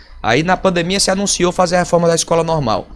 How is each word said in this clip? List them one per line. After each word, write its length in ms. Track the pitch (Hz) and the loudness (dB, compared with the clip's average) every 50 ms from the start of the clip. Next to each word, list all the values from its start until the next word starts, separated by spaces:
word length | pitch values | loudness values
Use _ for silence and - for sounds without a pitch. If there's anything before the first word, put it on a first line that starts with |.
| - - - - | -20 -20 -16 -6
Aí 200 | - 110 117 139 | -2 0 0 2
na 160 | 160 180 185 - | 2 0 0 0
pandemia 420 | - 190 180 170 165 175 190 202 | 2 0 2 0 0 0 -2 -2
se 120 | - - | 0 0
anunciou 400 | 190 190 202 190 - - 175 175 | 0 0 -2 -2 -2 0 0 0
fazer 240 | 165 - 185 170 175 | 2 0 0 0 0
a 40 | 180 | 0
reforma 280 | 175 - - 170 170 170 | 0 2 2 2 2 2
da 80 | 165 | 2
escola 280 | 165 - - 170 165 165 | 0 0 0 0 0 0
normal. 440 | 165 165 156 139 113 104 90 - - - | 0 -2 -2 0 0 -2 -2 -4 -8 -14